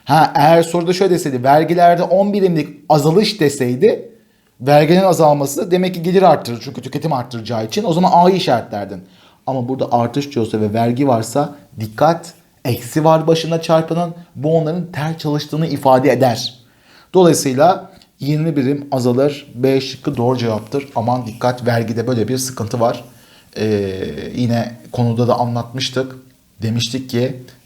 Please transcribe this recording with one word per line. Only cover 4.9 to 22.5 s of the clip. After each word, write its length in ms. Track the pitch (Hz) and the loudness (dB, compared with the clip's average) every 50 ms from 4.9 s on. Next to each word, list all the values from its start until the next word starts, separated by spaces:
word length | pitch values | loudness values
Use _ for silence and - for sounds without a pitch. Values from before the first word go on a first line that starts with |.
| 175 185 | 4 4
azalması 680 | 196 185 165 135 165 147 147 143 139 131 - 160 214 175 | 4 2 4 4 4 4 4 2 0 -4 -4 -4 -2 0
demek 240 | 180 180 185 180 180 | 0 0 0 0 -4
ki 80 | 170 | -4
gelir 200 | 165 185 180 196 | -4 0 2 4
arttırır. 380 | 185 175 147 139 - 120 117 110 - | 6 6 4 4 0 -6 -8 -8 -10
Çünkü 180 | 139 - - | -12 -14 -12
tüketim 300 | - 127 - 147 - 160 | -12 -8 -8 -6 -4 -2
arttıracağı 540 | 147 127 120 - 123 117 110 113 120 110 110 | -4 -4 -4 -6 -10 -12 -8 -6 -6 -6 -6
için 180 | 107 - 208 226 | -4 -4 -4 -2
o 80 | 175 | 0
zaman 180 | 156 175 185 - - | 0 2 2 4 6
A'yı 220 | 170 180 185 196 | 6 6 6 4
işaretlerdin. 640 | 175 - 151 127 110 - - 110 101 101 98 101 90 92 - _ _ _ _ _ _ - | 2 2 0 0 0 -2 -6 -8 -8 -8 -8 -10 -14 -14 -18 _ _ _ _ _ _ -8
Ama 220 | 135 131 131 120 123 | -6 -4 -4 -4 -4
burada 240 | 131 120 113 - | -4 -4 -4 0
artış 420 | 120 120 117 120 - 143 143 143 - | 0 0 0 0 -2 -4 -6 -4 -4
diyorsa 260 | 127 110 107 - 107 | -4 -4 -2 -2 -2
ve 120 | 107 104 | -2 -2
vergi 360 | 104 113 117 120 120 123 143 135 | 0 0 0 0 0 0 2 2
varsa 460 | 120 113 - - - 143 147 143 - - - _ - 110 | 2 0 0 -2 -2 -2 -2 -2 -6 -16 -20 _ -12 -10
dikkat, 520 | 110 107 - - 147 160 170 170 - - - _ _ _ _ _ - | -10 -10 -2 0 2 2 2 0 -6 -16 -20 _ _ _ _ _ -6
eksi 400 | 127 120 - - - - 160 151 | -6 -6 -6 -6 -4 -4 0 4
var 220 | 160 160 160 151 | 4 4 4 4
başında 360 | 165 160 160 - 160 165 165 | 2 0 0 0 -2 -4 -4
çarpının, 520 | - - 165 160 165 165 165 170 175 165 165 - - _ - | 0 0 0 0 0 0 -4 -4 -4 -6 -8 -14 -18 _ -14
bu 240 | 120 135 156 160 165 | -6 -2 0 0 0
onların 340 | 156 151 170 185 165 - | 0 -2 -4 -6 -8 -8
ters 260 | - 131 151 160 165 160 | -8 -8 -6 -6 -6 -6
çalıştığını 480 | - 151 147 147 - - 151 151 165 | -4 -4 -4 -4 -4 -6 -4 -4 -2
ifade 460 | - 143 135 - 135 131 127 131 143 | -2 -4 0 2 4 4 4 4 2
eder. 460 | 123 127 135 123 110 - - - - _ _ _ _ _ _ _ _ _ _ _ - | 2 4 2 0 0 -2 -6 -10 -12 _ _ _ _ _ _ _ _ _ _ _ 2
Dolayısıyla 760 | 185 180 165 143 - - 139 127 131 151 175 196 - - - - - _ _ _ - | 4 6 6 4 2 0 -2 0 2 4 2 2 0 -4 -16 -20 -20 _ _ _ -10
yirmi 360 | 135 139 151 151 160 165 147 | -4 -2 -2 -2 -2 -2 -2
birim 320 | 143 123 131 143 143 - - | 0 0 0 -2 -4 -4 -6
azalır. 600 | 139 131 120 123 120 127 139 147 143 - - - - | -4 -2 0 0 2 2 2 0 0 -4 -14 -14 -8
B 260 | 120 131 135 135 135 | 0 0 2 2 2
şıkkı 360 | 131 - - - - 156 139 | 0 -4 -12 -8 -8 -6 -4
doğru 220 | 120 117 123 131 117 | 0 0 0 0 0
cevaptır. 500 | 117 113 107 107 107 - - 143 139 - - | -2 -2 -2 -4 -6 -6 -6 -6 -6 -4 -6
Aman 300 | 120 110 120 123 127 120 | -4 -2 -2 -2 -2 -4
dikkat, 400 | 107 110 - - 123 123 131 120 | -8 -8 -4 -4 -4 -2 -2 -2
vergide 400 | 120 117 117 117 107 113 117 113 | -2 -2 -2 -2 -4 -4 -4 -2
böyle 220 | 127 127 113 104 - | -2 -2 -2 -2 -2
bir 100 | 131 131 | -2 -4
sıkıntı 420 | 131 - | -4 -8